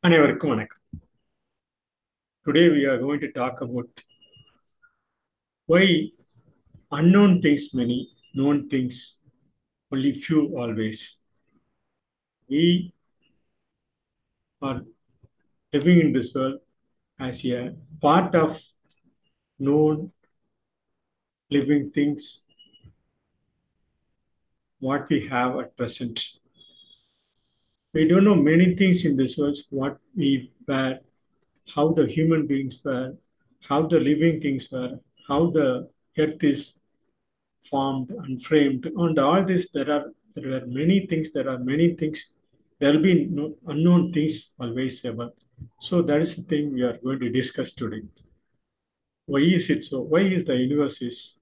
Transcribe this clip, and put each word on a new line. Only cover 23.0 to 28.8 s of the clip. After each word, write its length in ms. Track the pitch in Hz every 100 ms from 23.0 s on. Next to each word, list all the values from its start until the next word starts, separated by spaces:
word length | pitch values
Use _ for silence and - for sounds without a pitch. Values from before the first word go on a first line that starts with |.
| _ _ _ _ _ _ _ _ _ _ _ _ _ _ _ _ _ _
what 280 | 131 143 143
we 180 | 143 -
have 280 | 123 127 139
at 100 | 127 _
present. 440 | 117 - 123 117 - _ _ _ _ _ _ _ _ _ _ _ _ _ _ _ _
We 160 | 160 156
don't 160 | 180
know 100 | 202
many 400 | 185 143 165 185
things 300 | 180